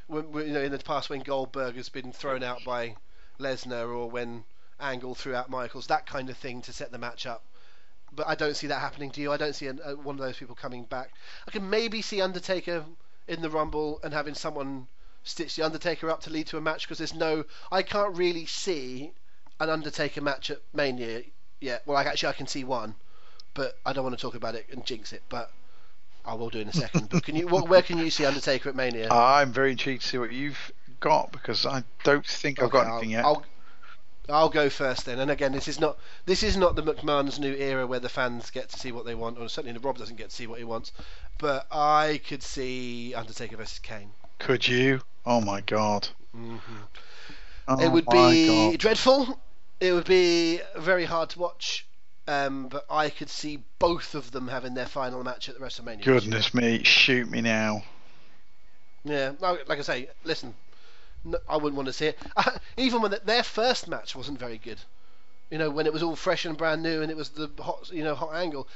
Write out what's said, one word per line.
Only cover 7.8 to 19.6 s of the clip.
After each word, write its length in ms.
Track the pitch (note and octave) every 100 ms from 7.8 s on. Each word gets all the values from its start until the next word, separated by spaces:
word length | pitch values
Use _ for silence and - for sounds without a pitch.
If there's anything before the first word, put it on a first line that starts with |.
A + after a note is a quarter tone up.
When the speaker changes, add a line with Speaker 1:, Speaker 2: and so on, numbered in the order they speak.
| - - -
Speaker 1:
But 140 | C#3 D3+
I 80 | D#3
don't 200 | D3+ C#3+
see 120 | D3
that 120 | C#3
happening. 300 | C#3 C3+ C#3+
Do 100 | C#3+
you? 120 | C#3+
I 40 | D3
don't 160 | D3+
see 140 | C#3+ C#3
an, 140 | C3+
uh, 80 | D3+ C#3+
one 200 | C#3+ C#3
of 60 | C3
those 120 | A#2+
people 180 | B2+ A#2+
coming 300 | C#3 B2 A#2
back. 260 | B2+ C3 - - - -
I 60 |
can 180 | A3 F#3+
maybe 320 | G#3+ A#3 A3
see 200 | G3 G3+
Undertaker 640 | F#3 F3+ F3+ F3+ F3 E3+ D#3 - - - -
in 140 | E3
the 80 | D#3+
Rumble 500 | D#3 D#3 D3+ D3+ D3+
and 120 | D#3+
having 200 | D3+ D3
someone 540 | C#3 D#3+ D3 C3+ C3+ B2+ - - - -
stitch 320 | - D3+ -
the 60 |
Undertaker 460 | D#3+ D#3+ F3 D#3+ D#3+
up 120 | D#3+
to 80 | D#3+
lead 180 | D#3 D#3
to 100 | D#3+
a 40 |
match, 260 | D#3 D#3 -
'cause 120 | D#3
there's 140 | D#3
no, 300 | D#3+ D#3+ D#3 C#3+ - -
I 140 | F#3
can't 320 | F3+ G#3 G3+ E3+
really 300 | F3+ E3+ D#3
see 680 | - - D#3+ B2+ B2+ D3 - - - -
an 100 | -